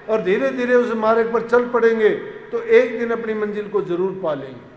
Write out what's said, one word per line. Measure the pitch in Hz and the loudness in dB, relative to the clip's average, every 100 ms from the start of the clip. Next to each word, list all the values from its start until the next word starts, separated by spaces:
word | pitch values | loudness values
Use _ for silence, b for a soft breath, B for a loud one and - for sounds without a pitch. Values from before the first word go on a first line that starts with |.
| - | -4
और | 220 | -2
धीरे | 180 220 269 | 0 0 0
धीरे | 254 247 | -2 2
उस | 247 233 | 2 2
मार्ग | 226 220 226 226 | 0 2 2 2
पर | 233 | -2
चल | 226 240 240 | 2 0 2
पड़ेंगे, | 240 226 220 214 - - - - | 2 2 4 2 2 -6 -14 -8
तो | 233 | -8
एक | - 226 247 240 | 4 4 4 -2
दिन | 233 | -4
अपनी | 226 226 | -4 -4
मंजिल | 214 208 202 202 | -4 -4 -6 -4
को | 202 | -4
जरूर | 160 175 190 185 | -2 -2 -2 -4
पा | 170 | -6
लेंगे। | 143 135 123 - | -6 -8 -16 -20